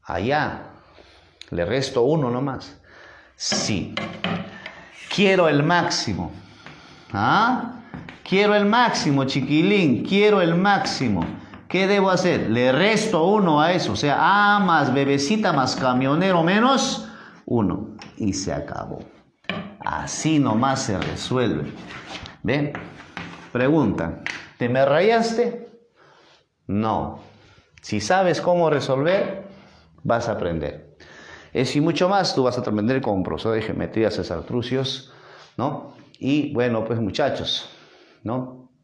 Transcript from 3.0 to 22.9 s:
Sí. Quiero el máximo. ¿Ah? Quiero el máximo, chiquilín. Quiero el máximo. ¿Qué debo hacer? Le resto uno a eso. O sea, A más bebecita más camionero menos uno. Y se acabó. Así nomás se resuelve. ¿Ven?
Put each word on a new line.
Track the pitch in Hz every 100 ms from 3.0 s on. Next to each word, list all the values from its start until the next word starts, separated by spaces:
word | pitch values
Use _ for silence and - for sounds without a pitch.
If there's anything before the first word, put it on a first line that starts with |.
| - - - _
Sí. | - - - 92 - - - - - - - - - - - - -
Quiero | - 196 190 165
el | 147
máximo. | 151 175 170 - - 90 85 - - - - - - - -
¿Ah? | 101 113 170 233 254 - - - - - -
Quiero | - 185 208 208
el | 202
máximo, | 226 233 - 165 139 131
chiquilín. | 143 131 147 175 208 160 120 -
Quiero | 196 208 202
el | 170 170
máximo. | 196 196 - - 131 95 82 - - - -
¿Qué | 180 190
debo | 202 196
hacer? | 180 180 127 -
Le | 113 127
resto | 131 196 220 - 165 165
uno | 214 185 147
a | 160
eso. | 180 -
O | 101
sea, | 143 143 160 202 208 208
A |
más | 185 160 139
bebecita | 131 139 139 - 214 208
más | 151 127 -
camionero | 131 123 131 151 190 180
menos | 160 202 247 262 - - - - - - -
uno. | 120 98 - - - - -
Y | 107
se | 92 -
acabó. | 76 - - - - - - _ _ - - - -
Así | - 78 - - 151 147
nomás | 127 110 135 131
se | - 95
resuelve. | 80 - - 127 117 80 73 - - - - - - -
¿Ven? | - 143 147 - -